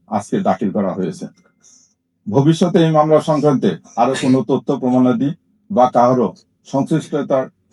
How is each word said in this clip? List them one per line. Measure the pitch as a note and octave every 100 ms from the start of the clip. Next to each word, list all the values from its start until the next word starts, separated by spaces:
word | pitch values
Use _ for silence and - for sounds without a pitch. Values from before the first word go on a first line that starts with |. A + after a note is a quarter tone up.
| _
আজকে | G#2+ - A2+
দাখিল | G2 - G#2
করা | G2 F#2+
হয়েছে। | E2+ F2+ - G#2+ - _ _ _ _ _ _ _ _ -
ভবিষ্যতে | A2 C#3+ D#3+ F3+ F#3
এই | D#3+
মামলা | D#3 D3+ D3+
সংক্রান্তে | D3 D3+ D3 B2+ G#2 E2 - -
আরো | A#2+ C3
কোনো | C3+ C3
তথ্য | A#2 C3 - C3+
প্রমাণাদি | B2+ B2+ B2+ A#2 C#3 E3 _ _ -
বা | G#2 B2
কারো | B2 B2 B2+ G2+ - _ _
সংশ্লিষ্টতার | - C3+ C3+ D#3 - D3 G#2+ C3+ C3 _ _